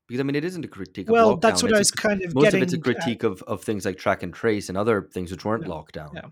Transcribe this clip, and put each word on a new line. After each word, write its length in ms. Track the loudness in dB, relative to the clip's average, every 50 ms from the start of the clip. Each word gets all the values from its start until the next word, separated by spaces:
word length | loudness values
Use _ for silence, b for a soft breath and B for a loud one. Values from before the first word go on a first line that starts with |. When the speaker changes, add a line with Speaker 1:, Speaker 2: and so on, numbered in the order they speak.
| _
Speaker 1:
Because, 120 | -8 -4 -4
I 40 | -2
mean, 120 | 0 -2
it 80 | -2 -2
isn't 220 | -4 -8 -8 -12
a 20 |
critique 400 | -12 -10 -12 -14 -12 -10 -10 -2
of 40 | 2
Speaker 2:
Well, 260 | 4 6 6 6 6
that's 240 | 4 4 2 4 4
Speaker 1:
lockdown. 20 | 2
Speaker 2:
what 80 | 4
Speaker 1:
It's 40 | 4
Speaker 2:
I 20 |
Speaker 1:
a 20 | 4
Speaker 2:
was 120 | 4 2
Speaker 1:
cr-, 160 | 0 0 0
Speaker 2:
kind 140 | 0 0 0 -4
of 120 | -2 4
Speaker 1:
most 120 | 4 6
of 140 | 6 6 4
it's 120 | 2 0 -2
a 40 |
Speaker 2:
getting 180 | -2 0 0 0
at. 60 | 0
Speaker 1:
critique 220 | 0 -4 -2 0 -2
of, 180 | -2 -2 -2 -8
of 200 | -8 -8 -6 -4
things 220 | -4 -4 -2 -2
like 120 | -4 -4
track 260 | -2 0 0 0 0 -2
and 100 | -10 -8
trace 360 | -2 0 0 0 0 -2 -4
and 80 | -4
other 320 | 0 2 2 2 0 0 -4 -8
things 180 | -8 -6 -6
which 140 | -8 -6 -4
weren't 180 | -4 -4 -2 -4
Speaker 2:
Yeah, 100 | -6 -8
Speaker 1:
lockdown. 360 | -10 -10 _ -14 -14 -14 -12 -14
Speaker 2:
yeah, 140 | -14 -16 -16